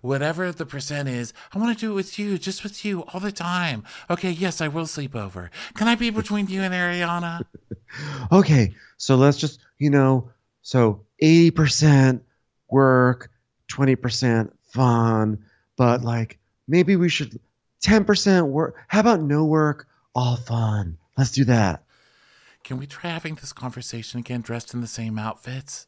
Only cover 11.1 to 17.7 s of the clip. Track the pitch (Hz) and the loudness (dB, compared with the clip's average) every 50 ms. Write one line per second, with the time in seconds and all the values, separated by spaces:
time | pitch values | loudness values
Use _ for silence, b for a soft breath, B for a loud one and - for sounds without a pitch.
11.1 | _ _ 156 156 165 170 170 165 160 165 156 139 - - 151 156 143 139 131 131 | _ _ 4 6 6 6 6 6 4 2 0 0 2 4 6 6 8 8 6 6
12.1 | 127 117 _ _ _ _ _ _ _ _ _ _ 127 135 139 131 131 127 127 123 | 4 0 _ _ _ _ _ _ _ _ _ _ 2 4 4 6 6 6 4 4
13.1 | 123 123 - - _ _ _ _ _ _ _ - - - 139 135 131 123 - 123 | 2 -2 -8 -20 _ _ _ _ _ _ _ -14 -4 0 2 2 2 0 -2 -6
14.1 | 110 - 131 123 117 113 110 - _ _ _ _ - 127 131 123 117 117 113 113 | -4 -2 0 2 2 2 0 -2 _ _ _ _ -2 0 2 2 4 2 2 2
15.1 | 113 110 107 107 107 104 b b b b b b _ - 127 120 120 120 117 117 | 2 0 0 -2 -4 -6 b b b b b b _ 2 2 2 2 2 -2 -4
16.1 | 120 117 113 - - _ _ _ _ _ _ - 147 175 175 156 196 175 175 170 | -4 -4 -4 -6 -10 _ _ _ _ _ _ 0 2 2 2 2 2 2 2 0
17.1 | - - 147 107 110 107 _ _ _ _ _ _ | -2 -4 -6 -8 -12 -20 _ _ _ _ _ _